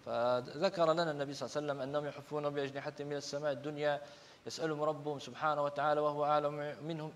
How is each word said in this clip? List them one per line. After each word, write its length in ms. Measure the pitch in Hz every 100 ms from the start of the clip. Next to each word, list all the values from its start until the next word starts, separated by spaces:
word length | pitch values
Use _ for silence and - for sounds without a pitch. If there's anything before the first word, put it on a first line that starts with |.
| 120
فذكر 880 | 117 120 123 127 143 185 185 165
لنا 180 | 160 165
النبي 220 | 147 143
صلى 140 | 139 123
الله 100 | 147
عليه 100 | 147
وسلم 140 | 139
أنهم 240 | 135 147 147
يحفون 440 | 147 139 147 147
بأجنحتهم 580 | 143 139 135 143 143 143
إلى 100 | 143
السماء 340 | - 143 151
الدنيا 500 | 135 143 147 147 143 - - - - -
يسألهم 360 | - 160 151
ربهم 360 | 151 147 147 139
سبحانه 440 | 131 117 156 147
وتعالى 380 | 143 143 147 151
وهو 240 | 151 147 147
أعلم 500 | 151 147 147 147 135
منهم، 280 | 151 165 156